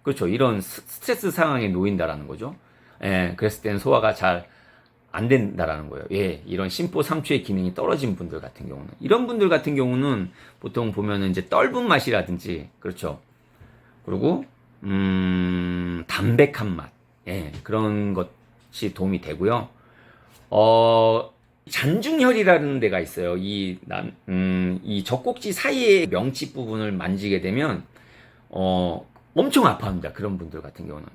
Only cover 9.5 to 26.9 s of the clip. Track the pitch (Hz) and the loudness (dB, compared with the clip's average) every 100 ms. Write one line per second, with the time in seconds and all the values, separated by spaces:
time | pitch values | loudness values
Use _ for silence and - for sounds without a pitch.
9.5 | 160 - 139 127 123 139 113 90 - - | 4 2 0 2 2 0 0 -4 -10 -20
10.5 | _ - 120 113 101 104 101 95 90 90 | _ -8 -4 -2 -2 0 0 0 0 2
11.5 | - 262 247 240 147 135 107 87 87 98 | 2 2 2 2 2 2 0 0 -6 -6
12.5 | 85 71 _ 95 90 82 73 _ _ _ | -10 -10 _ -12 -8 -8 -10 _ _ _
13.5 | _ - _ _ _ - 95 131 254 269 | _ -20 _ _ _ -8 -2 0 0 -4
14.5 | _ _ - 101 98 98 95 92 92 90 | _ _ -14 -4 0 2 2 2 0 0
15.5 | 90 90 90 87 87 80 - 101 120 143 | 0 -2 -4 -4 -6 -6 -2 2 4 4
16.5 | - 110 82 69 _ _ _ - 95 73 | 2 -6 -6 -8 _ _ _ -10 -8 -8
17.5 | 73 - 110 107 104 104 92 90 - _ | -12 -4 -2 0 0 -2 -2 -4 -10 _
18.5 | _ _ - 104 - 95 87 78 78 95 | _ _ -8 -6 -2 -2 -2 -4 -2 0
19.5 | 117 - _ _ _ - _ _ - - | 0 -4 _ _ _ -20 _ _ -20 0
20.5 | 104 110 113 113 113 113 113 - _ _ | 4 8 8 8 6 6 4 0 _ _
21.5 | _ - - 135 196 247 311 254 220 190 | _ -8 -2 0 0 2 4 4 6 6
22.5 | 170 147 135 110 92 80 - 87 90 98 | 6 4 0 2 0 -4 -4 -2 -2 -4
23.5 | 101 95 92 - 95 - - - 92 92 | -4 -4 -6 -8 -8 -8 -12 -4 0 2
24.5 | 92 90 90 - 101 95 131 247 240 208 | 2 0 -2 -4 -4 -2 -2 -2 -4 -4
25.5 | - 277 269 240 196 160 90 123 127 - | -2 0 2 4 4 4 0 -2 -4 -8
26.5 | 135 113 110 107 | -8 -6 -4 -2